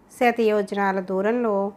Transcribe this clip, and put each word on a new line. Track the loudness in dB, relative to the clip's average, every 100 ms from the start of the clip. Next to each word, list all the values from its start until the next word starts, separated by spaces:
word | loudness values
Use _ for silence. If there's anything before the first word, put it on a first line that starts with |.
| -14 0
శతయోజనాల | 0 2 2 2 0 -2 0 -2
దూరంలో | -2 -2 0 0 0 0 -2